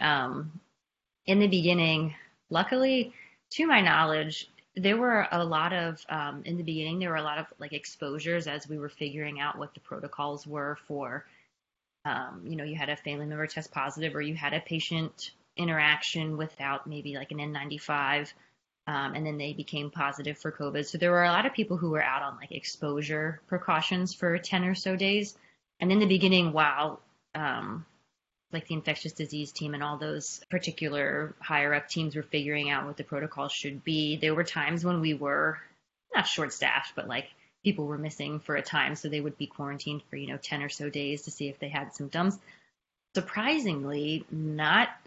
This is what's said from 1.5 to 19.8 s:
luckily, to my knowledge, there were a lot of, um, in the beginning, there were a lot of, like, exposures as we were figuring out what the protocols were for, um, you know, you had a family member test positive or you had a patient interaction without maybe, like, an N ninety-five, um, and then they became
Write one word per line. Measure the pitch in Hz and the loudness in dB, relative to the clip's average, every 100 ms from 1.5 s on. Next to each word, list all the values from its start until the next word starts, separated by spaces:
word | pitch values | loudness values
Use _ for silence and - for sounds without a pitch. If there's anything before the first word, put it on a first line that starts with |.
| 185 165 175 165 156 156 - - _ _ | 6 6 6 4 4 0 -4 -18 _ _
luckily, | 165 190 254 262 262 233 - - _ _ | 0 2 2 4 4 0 -6 -20 _ _
to | - 320 | 0 6
my | 240 | 6
knowledge, | 180 156 160 156 156 - - _ _ 185 | 8 6 6 2 0 -6 -10 _ _ 0
there | 196 226 | 2 4
were | 247 214 - | 4 4 4
a | 175 | 0
lot | 170 156 170 | 2 2 2
of, | 180 165 156 - | 2 -2 -4 -6
um, | 156 143 139 170 | -4 -4 -6 -6
in | 175 | -4
the | |
beginning, | 165 156 156 180 | -2 -4 -2 -2
there | 180 | 0
were | 160 | 0
a | |
lot | 151 151 | -2 -4
of, | 151 - | -6 -12
like, | 147 | -10
exposures | 143 - - 147 151 160 170 151 | -10 -10 -8 -6 -4 -2 -2 -2
as | 151 139 | -6 -6
we | 151 | -8
were | 143 | -8
figuring | - 147 147 147 143 | -6 -6 -4 -6 -4
out | 147 - | -4 -4
what | 147 | -10
the | - | -12
protocols | - 135 143 - 143 143 151 | -14 -10 -10 -4 -4 -4 -8
were | 147 143 147 - | -6 -4 -6 -8
for, | 143 127 139 - _ _ _ _ _ _ _ - | -8 -6 -8 -12 _ _ _ _ _ _ _ -4
um, | 127 127 92 87 | -4 -4 -10 -8
you | 156 | -6
know, | |
you | 147 156 | -6 -4
had | 143 | -2
a | 147 | -2
family | 147 147 147 | -4 -6 -4
member | 151 156 | -4 -4
test | 160 156 | -4 -6
positive | 147 139 156 160 147 | -4 -4 -2 -4 -2
or | |
you | 147 160 | -4 -2
had | 143 | 0
a | 151 | -2
patient | - 160 - 165 160 - - - _ - | -2 -4 0 -2 -2 -6 -14 -14 _ -4
interaction | 170 156 151 151 - 165 156 156 | 0 4 6 4 0 -2 -2 -2
without | 156 - 139 143 156 | -4 -4 -4 -4 -6
maybe, | 147 143 139 | -8 -6 -8
like, | 135 | -8
an | 151 | -6
N | 151 | -6
ninety-five, | 143 147 147 - 147 139 147 147 - _ _ _ _ - | -6 -6 -8 -2 0 2 0 -2 -12 _ _ _ _ -4
um, | 143 135 139 | -2 -2 -2
and | 156 | -4
then | 147 | -4
they | 143 | -6
became | 151 143 151 | -6 -6 -6